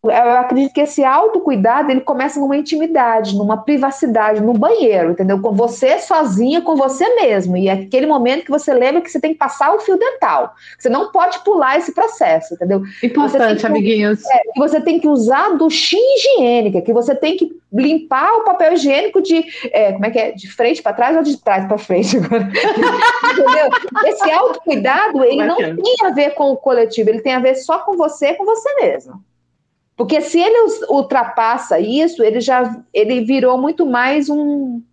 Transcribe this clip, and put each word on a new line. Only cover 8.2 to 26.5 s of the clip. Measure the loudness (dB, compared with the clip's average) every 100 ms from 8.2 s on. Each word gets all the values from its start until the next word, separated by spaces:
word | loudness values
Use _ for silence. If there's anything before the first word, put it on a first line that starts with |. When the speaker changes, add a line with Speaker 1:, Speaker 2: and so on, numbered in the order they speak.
| 0 -2
Speaker 1:
que | -2
você | -4 0
lembra | 0 2 0
que | -2
você | -6
tem | -4
que | -2
passar | -4 -2 0
o | 0
fio | 0 0
dental. | 0 -2 -2 0 -2 -8 -20 -6
Você | -2
não | -2 -2
pode | 0 0 -2
pular | 0 2 2 0
esse | -2
processo, | -2 -2 0 0 0 -2
entendeu? | -8 -2 -2 -4 -6
Speaker 2:
Importante, | -2 0 0
Speaker 1:
Você | 2 0
tem | 0
que, | 0
Speaker 2:
amiguinhos. | 0 0 0 0 -2
Speaker 1:
é, | 0 2
que | 2 0
você | 0 0
tem | 0 0
que | 2
usar | 2 2 2 0
a |
duchinha | 2 0 0 -2 2 2 2
higiênica, | 2 2 4 2 2 -2
que | 0
você | 0 0
tem | 0 -2 -2
que | -4 -6 _
limpar | -2 0 0 -2 -2 2 2
o |
papel | 0 2 2
higiênico | 2 2 0 2 0
de, | 2 0 0 -8 -4
é, | 0 0
como | 0 -2
é |
que | -2
é? | -4
De | -6 -18
frente | -4 -2 0
pra | -4
trás | -2 0
ou | 2
de | 0 -2
trás | -2 -2 -2
pra | -6
frente | -2 -2 0 -2
agora? | 0 -2 -2
<laughs> | -2 -2 0 0 2 0 2 0
Entendeu? | 2 2 4 2 0 -2 0 0
Esse | 0 0
autocuidado, | 2 0 -2 -2 -2 0 0 0 2
ele | 2 2
não | 0 -2
Speaker 2:
Bacana. | -2 -2
Speaker 1:
tem | -2 0 0
a |
ver | 0 -2
com | 0 0